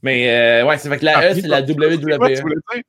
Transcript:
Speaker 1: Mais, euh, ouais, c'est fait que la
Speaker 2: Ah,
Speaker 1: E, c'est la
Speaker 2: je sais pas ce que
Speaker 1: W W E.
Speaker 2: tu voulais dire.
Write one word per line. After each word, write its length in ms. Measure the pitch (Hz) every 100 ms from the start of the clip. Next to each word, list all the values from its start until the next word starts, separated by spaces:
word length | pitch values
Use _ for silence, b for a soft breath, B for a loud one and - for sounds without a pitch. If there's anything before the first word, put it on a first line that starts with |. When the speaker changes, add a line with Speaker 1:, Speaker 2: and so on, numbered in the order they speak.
Speaker 1:
Mais, 260 | 127 127 123 117 117 117
euh, 40 | 127
ouais, 120 | 147
c'est 100 | 147
fait 100 | 139
que 60 |
la 140 | 156 151
Speaker 2:
Ah, 120 | 180
Speaker 1:
E, 40 |
c'est 120 | 185 175
la 160 | 143
Speaker 2:
je 40 | 135
sais 60 |
pas 160 | 151 151
ce 60 | 165
que 0 |
Speaker 1:
W 0 |
W 340 | 151 147 247
E. 40 | 135
Speaker 2:
tu 60 |
voulais 140 | 151 151 156
dire. 80 | 240